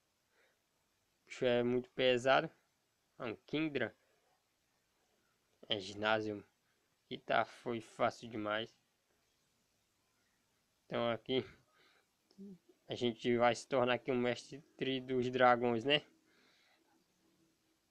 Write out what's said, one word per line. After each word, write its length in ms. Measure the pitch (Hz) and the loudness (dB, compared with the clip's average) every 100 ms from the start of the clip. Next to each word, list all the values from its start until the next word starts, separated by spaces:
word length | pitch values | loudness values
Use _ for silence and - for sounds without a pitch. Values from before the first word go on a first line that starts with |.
| _ _ _ _ _ _ _ _ _ _ _ _ | _ _ _ _ _ _ _ _ _ _ _ _
O 40 | - | -18
bicho 200 | - 127 | -2 2
é 160 | 120 | 2
muito 260 | 120 123 123 | 2 0 -2
pesado. 580 | - 131 123 131 139 160 - _ _ _ _ _ - | 0 2 2 4 2 2 -8 _ _ _ _ _ -12
Ah, 60 | |
um 120 | 131 101 - | -10 -10 -6
Kingdra. 500 | 147 160 139 110 - _ _ _ _ _ _ _ _ _ _ _ _ _ _ _ _ - | -4 -2 -4 -6 -8 _ _ _ _ _ _ _ _ _ _ _ _ _ _ _ _ -6
É 80 | 110 | -6
ginásio. 680 | 95 101 107 110 107 104 98 _ _ _ _ _ - | -6 -4 0 0 -2 -8 -12 _ _ _ _ _ -14
E 80 | 127 | -10
tá, 300 | - 131 110 | -2 0 0
foi 340 | - - 117 | -6 -8 -8
fácil 480 | 110 - 120 - 120 | -8 -2 -2 -2 -10
demais. 500 | 113 104 107 117 _ _ _ _ _ _ _ _ _ _ _ _ _ _ _ _ _ _ _ _ _ | -6 -4 -4 -6 _ _ _ _ _ _ _ _ _ _ _ _ _ _ _ _ _ _ _ _ _
Então 260 | - 120 120 | -8 -4 -2
aqui 320 | 113 - 131 - - _ _ _ _ _ _ _ - 196 185 _ _ - | -4 -2 -2 -2 -10 _ _ _ _ _ _ _ -20 -20 -20 _ _ -12
a 80 | |
gente 400 | 113 120 113 123 120 | -2 -2 0 0 4
vai 160 | 120 | 4
se 120 | 117 - | 2 -2
tornar 280 | 135 123 | 0 2
aqui 180 | 120 - | 0 -2
um 80 | 127 | -2
mestre 420 | 123 117 - 139 - - 131 131 | 0 -4 -8 -18 -16 -8 -4 -4
dos 300 | 127 127 123 | -2 -2 0
dragões, 540 | 127 123 123 123 117 | 4 6 6 4 0
né? 200 | 123 147 - _ _ _ _ _ _ _ _ _ _ _ _ _ _ _ _ _ _ | 2 0 -2 _ _ _ _ _ _ _ _ _ _ _ _ _ _ _ _ _ _